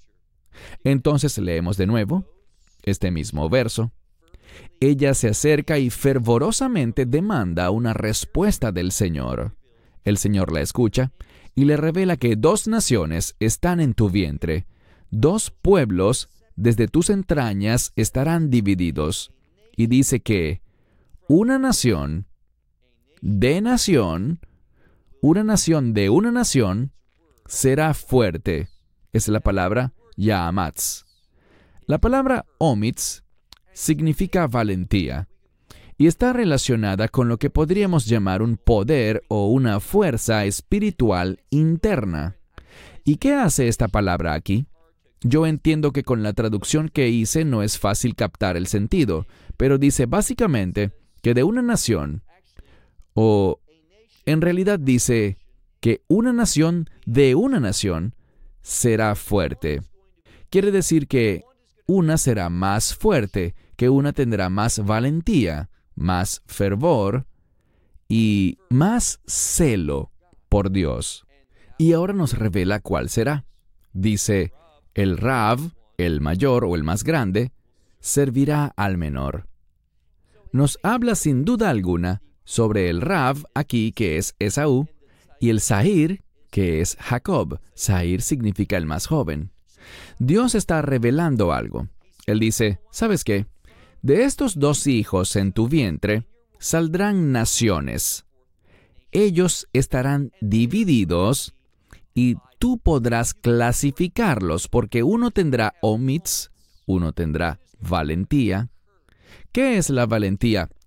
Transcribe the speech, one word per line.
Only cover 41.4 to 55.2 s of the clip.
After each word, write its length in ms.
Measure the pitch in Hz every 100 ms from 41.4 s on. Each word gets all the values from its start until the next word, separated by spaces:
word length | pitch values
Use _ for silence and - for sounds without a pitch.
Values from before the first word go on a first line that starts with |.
| -
interna. 840 | 143 160 165 220 175 101 76 80 - - - - - - -
¿Y 120 | - 151
qué 180 | 269
hace 340 | 285 214 - 120
esta 200 | 110 110
palabra 460 | 107 98 87 85
aquí? 320 | 76 - 101 143 - _ _ _ _
Yo 240 | 139 151 160
entiendo 460 | 156 160 156 147
que 120 | 139
con 180 | - 120
la 100 | 107
traducción 560 | 104 110 110 - 156 156
que 200 | - 123
hice 360 | 117 110 156
no 180 | 156 117
es 160 | 104 -
fácil 360 | 101 101 120
captar 420 | - 104 - 98 87
el 100 | 92
sentido, 600 | 104 104 196 123 80 104 - - -
pero 220 | 135 139
dice 280 | 139 - 120
básicamente 840 | 175 208 247 214 127 90 90 101 - _ _
que 120 | 117
de 80 | 120
una 180 | 151 240
nación, 600 | 240 226 - 98 73 85 - 175 _ - - - _ _ -
o 460 | - 110 104 98 - _ _ _ _ _ _ -
en 140 | 156
realidad 380 | 175 175 190 202
dice 600 | 135 123 - 117